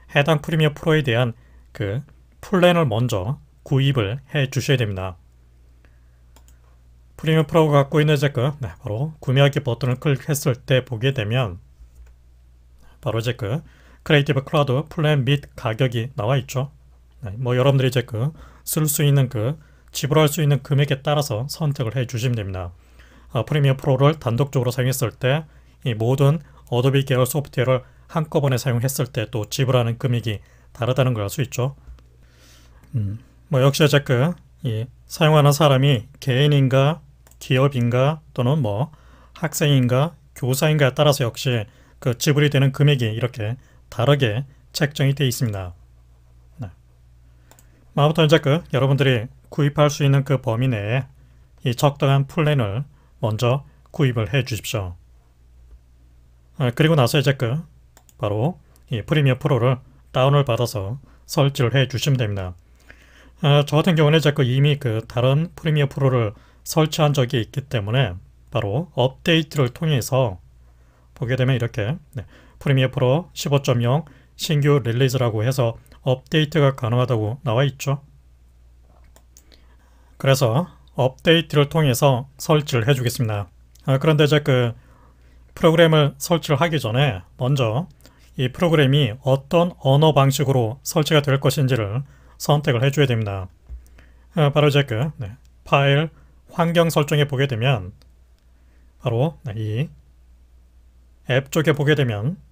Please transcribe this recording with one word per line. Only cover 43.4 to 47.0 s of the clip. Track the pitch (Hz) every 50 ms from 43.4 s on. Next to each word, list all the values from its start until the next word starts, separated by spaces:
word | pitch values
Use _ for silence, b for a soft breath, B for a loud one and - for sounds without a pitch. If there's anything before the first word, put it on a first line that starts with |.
| 104 107 123 b b b b b b -
다르게 | - - 117 135 147 139 135 110 101 123 139 b b b b b
책정이 | - - 160 143 - - 143 139 135
되어 | 143 147
있습니다. | 127 117 - 131 113 101 95 92 90 87 - - _ _ - - _ - _ _ _ - - _ - -
네. | - 107 87 - _ _ _ _ _